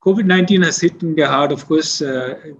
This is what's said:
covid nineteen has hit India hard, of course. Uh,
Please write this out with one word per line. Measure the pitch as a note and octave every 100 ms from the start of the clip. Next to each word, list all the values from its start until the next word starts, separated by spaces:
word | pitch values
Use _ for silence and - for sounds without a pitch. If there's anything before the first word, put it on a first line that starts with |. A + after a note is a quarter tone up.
| F#3
covid | G3 F#3+
nineteen | F#3 F3+ G3
has | E3 -
hit | E3+ E3+
India | E3+ D#3 C#3+
hard, | C#3 C#3+
of | C#3+ -
course. | D#3+ D#3 -
Uh, | C#3+ C3 B2+ C3+ D#3 C#3+